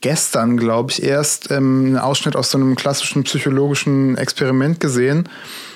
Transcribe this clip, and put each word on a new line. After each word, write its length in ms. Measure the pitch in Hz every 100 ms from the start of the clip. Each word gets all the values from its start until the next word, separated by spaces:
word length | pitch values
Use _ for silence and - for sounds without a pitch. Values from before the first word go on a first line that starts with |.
gestern, 540 | 135 160 - 131 113 120
glaub 320 | 113 113 131
ich, 140 | -
erst, 480 | 143 139 147 - -
ähm, 320 | 143 135 131 131
einen 120 | 131
Ausschnitt 360 | 131 135 151 135
aus 140 | 127
so 80 | 135
einem 180 | 131 123
klassischen 480 | 143 139 - 147
psychologischen 920 | 131 151 143 135 143 139 - 135 135 127
Experiment 640 | 131 - 135 131 143 165
gesehen. 500 | 151 123 127 151 170 - - - -